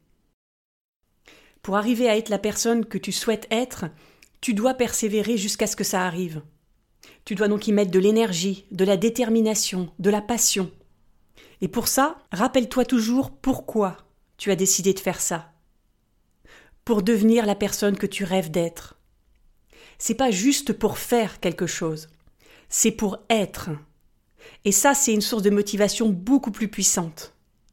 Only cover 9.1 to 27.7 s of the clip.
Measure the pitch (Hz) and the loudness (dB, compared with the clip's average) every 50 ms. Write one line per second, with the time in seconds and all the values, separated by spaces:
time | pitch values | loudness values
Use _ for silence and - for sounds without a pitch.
9.1 | 233 254 247 220 226 226 220 214 214 208 - - 190 185 180 160 - - 175 202 | 0 0 0 2 2 2 2 2 0 0 -2 -2 -4 -4 -6 -6 -6 -2 0 2
10.1 | 214 208 208 - 240 220 - - - 202 185 160 - - _ _ _ _ _ _ | 2 2 0 -2 -2 0 0 0 0 0 -2 -4 -8 -14 _ _ _ _ _ _
11.1 | _ _ _ _ _ - - - _ - 190 185 - 233 - - - 262 269 311 | _ _ _ _ _ -20 -20 -20 _ -6 -6 -4 -2 -2 -2 0 2 2 2 0
12.1 | 330 - - _ - 175 233 262 - 269 233 - - 254 240 247 262 233 220 226 | -2 -6 -12 _ -2 -2 0 2 2 0 0 0 0 0 0 2 2 2 2 2
13.1 | 240 262 262 - - - - 262 254 - - - - 220 202 185 170 - - _ | 0 0 0 -2 -6 -4 -2 -2 -2 -2 -4 -4 -2 0 0 0 -2 -8 -18 _
14.1 | _ _ _ _ _ - - 202 190 170 190 185 - - 175 196 190 190 - 190 | _ _ _ _ _ -6 -2 0 0 2 2 0 0 2 2 0 0 0 -2 -4
15.1 | 175 - - - 175 160 - - _ _ _ _ _ _ _ _ _ _ _ _ | -4 -4 -4 -4 -4 -6 -8 -12 _ _ _ _ _ _ _ _ _ _ _ _
16.1 | _ _ _ _ _ _ _ - - - - _ _ _ - - 233 214 180 226 | _ _ _ _ _ _ _ -20 -20 -20 -20 _ _ _ -4 -2 0 0 2 2
17.1 | 233 208 208 220 226 233 220 208 202 202 208 196 - - 208 202 196 196 208 196 | 2 4 4 4 4 4 2 0 0 0 -2 -4 -2 0 0 0 0 0 -4 -4
18.1 | - - 196 170 185 190 175 160 156 180 170 170 170 - - - - _ _ _ | -4 -6 -4 -2 0 -2 -2 0 -2 -2 -2 -2 -4 -10 -18 -20 -20 _ _ _
19.1 | _ _ _ _ _ _ _ _ _ _ _ _ - - - - - - - - | _ _ _ _ _ _ _ _ _ _ _ _ -20 -20 -20 -20 -14 -8 -4 -4
20.1 | 220 226 269 247 202 180 208 277 269 - - - 208 - 220 202 - - - - | 0 0 2 2 2 2 2 2 2 2 0 -2 -2 0 0 -2 -2 -4 -2 0
21.1 | 240 240 220 180 - - - 180 170 - 180 160 - - 175 160 156 156 160 - | 2 2 2 0 -4 -4 -4 -4 -2 -2 -4 -4 -4 -4 -4 -6 -6 -8 -12 -16
22.1 | _ _ _ _ _ _ _ - - - _ - - - - 226 220 - 220 196 | _ _ _ _ _ _ _ -20 -20 -20 _ -6 -2 0 2 2 2 0 -2 -2
23.1 | 190 - - - 233 220 190 - - - - 175 151 147 - _ _ _ _ _ | -4 -4 -2 0 0 0 0 -2 -6 -8 -8 -8 -8 -8 -12 _ _ _ _ _
24.1 | _ _ _ _ _ _ - - - - - 202 196 - - 285 277 - - 240 | _ _ _ _ _ _ -20 -20 -12 -4 0 0 2 4 4 4 4 4 2 2
25.1 | 220 208 208 - 254 220 190 208 208 202 208 202 - 196 208 196 - - 233 220 | 2 2 0 0 -2 0 2 4 4 2 2 0 0 0 2 2 2 2 0 0
26.1 | 196 175 185 240 277 269 - 226 196 - 233 202 - - 190 - - 196 170 165 | 0 0 2 2 2 2 2 0 -4 -4 -4 -4 -2 0 0 0 0 0 -2 -4
27.1 | - - - - _ _ _ _ _ _ _ _ | -8 -14 -18 -20 _ _ _ _ _ _ _ _